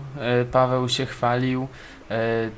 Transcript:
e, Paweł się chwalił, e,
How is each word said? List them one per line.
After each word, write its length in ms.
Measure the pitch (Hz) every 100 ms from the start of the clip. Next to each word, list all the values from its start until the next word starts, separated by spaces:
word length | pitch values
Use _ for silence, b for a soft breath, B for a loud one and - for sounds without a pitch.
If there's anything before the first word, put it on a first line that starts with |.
| 139 143
e, 240 | 120 123
Paweł 440 | 123 131 127 127 127
się 180 | 123 127
chwalił, 640 | - 120 123 131 127 131 B B B -
e, 400 | 110 113 113 113